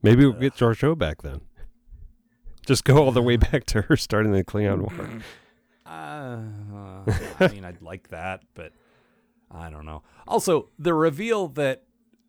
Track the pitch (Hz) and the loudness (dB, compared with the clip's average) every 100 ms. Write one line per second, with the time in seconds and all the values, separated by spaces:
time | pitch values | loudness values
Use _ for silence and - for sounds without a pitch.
0 | 101 123 139 117 131 - 120 113 139 165 | 4 8 6 4 -2 2 2 2 0 0
1 | 80 73 76 69 - - - - _ - | -2 -4 -10 -12 -14 -18 -18 -20 _ -20
2 | - _ _ _ - - - 131 - 135 | -20 _ _ _ -18 -8 0 0 6 6
3 | 135 123 123 120 - 131 - 110 - 117 | 6 4 4 4 4 0 0 -2 2 2
4 | - 107 107 98 90 104 101 95 98 87 | 2 0 2 0 0 -2 -2 -2 -4 -8
5 | - - - - _ _ _ _ - 82 | -12 -14 -18 -20 _ _ _ _ -20 -16
6 | 147 147 131 117 110 104 104 101 98 95 | -14 -12 -12 -12 -12 -14 -14 -16 -16 -10
7 | 98 92 - - 185 101 92 87 85 92 | -2 -2 -2 0 0 0 -14 -16 -14 -16
8 | - 82 92 95 _ - 78 _ _ _ | -14 -12 -10 -10 _ -20 -20 _ _ _
9 | _ _ _ _ _ 82 82 76 76 78 | _ _ _ _ _ -18 -16 -16 -16 -16
10 | - _ - 226 190 156 - - 156 160 | -18 _ -2 -2 2 0 0 -6 0 2
11 | 165 147 226 220 175 135 139 131 _ _ | 2 0 -2 -2 -2 -2 -2 -2 _ _
12 | _ _ | _ _